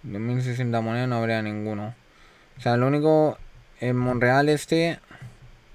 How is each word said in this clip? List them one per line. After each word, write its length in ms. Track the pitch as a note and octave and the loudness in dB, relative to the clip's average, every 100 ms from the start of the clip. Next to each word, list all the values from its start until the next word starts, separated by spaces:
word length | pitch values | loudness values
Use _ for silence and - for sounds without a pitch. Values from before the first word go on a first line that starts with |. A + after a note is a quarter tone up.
Dos 180 | C#3 G2+ | -10 -6
mil 200 | A2+ B2+ | -4 -2
sesenta 400 | B2+ B2 B2 A#2 | -2 -4 -2 -2
monedas, 280 | A2+ A#2 B2+ | -2 -2 -2
no 80 | A#2+ | -2
habría 240 | A2+ A2+ | 0 -2
ninguno. 540 | G#2+ G#2+ G#2+ G#2 G#2+ A#2 _ _ - _ _ - | -2 -6 -6 -6 -8 -12 _ _ -20 _ _ -6
O 40 | |
sea, 160 | B2 A#2+ | -2 2
lo 100 | B2+ | 2
único 500 | D3 D3+ D#3 D3+ - - - - - | 2 4 4 4 0 -14 -20 -20 -6
en 160 | B2 B2 | -2 0
Monreal 520 | B2 B2 B2 C3+ D3 | 0 2 4 4 4
este, 500 | D3+ - E3 E3+ D#3+ _ - - - - - _ | 2 2 0 0 -4 _ -20 -20 -20 -20 -20 _